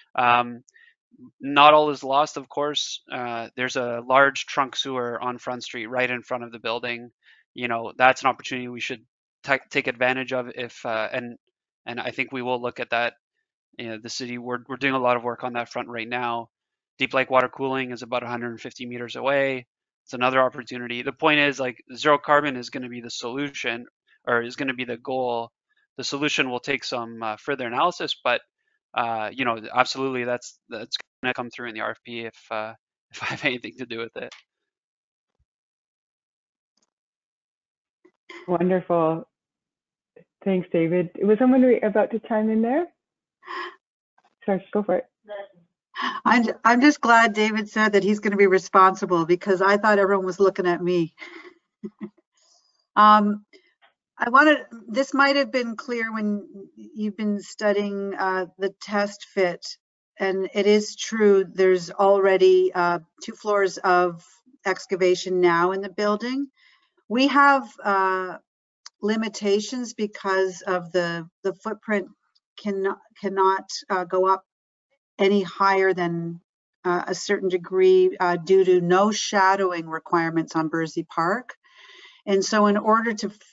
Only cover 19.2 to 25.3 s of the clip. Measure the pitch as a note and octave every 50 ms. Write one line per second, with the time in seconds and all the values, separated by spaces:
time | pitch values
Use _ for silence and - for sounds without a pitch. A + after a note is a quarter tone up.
19.2 | A#2 C3 C#3 C#3 C3+ C3+ C3 B2+ A#2+ _ _ _ _ _ _ _ _ - - A#2+
20.2 | B2 B2+ C3 C3 C3 B2+ B2 D3 A#2+ - B2+ B2 B2 A#2+ A#2+ A#2+ A#2+ C3+ B2+ -
21.2 | D#3+ D#3 D3+ D3 D3 C#3+ C3+ C3 C3 B2+ A#2+ - - - B2+ A#2 A#2+ D3+ D3 C#3+
22.2 | - - D3+ D3 D3 D3 C3 B2 A#2+ - - C#3 B2+ B2 A#2 A#2+ A#2 A#2 - -
23.2 | - A#2+ A#2+ C3+ C#3+ C#3+ C#3 - - B2 A#2 A#2 A#2+ - _ _ _ _ _ _
24.2 | _ - A#2+ A#2 A#2 A#2+ B2+ - C#3+ C3+ B2+ B2 B2+ A#2+ A#2+ A#2 B2 C#3 C3 C3
25.2 | B2+ B2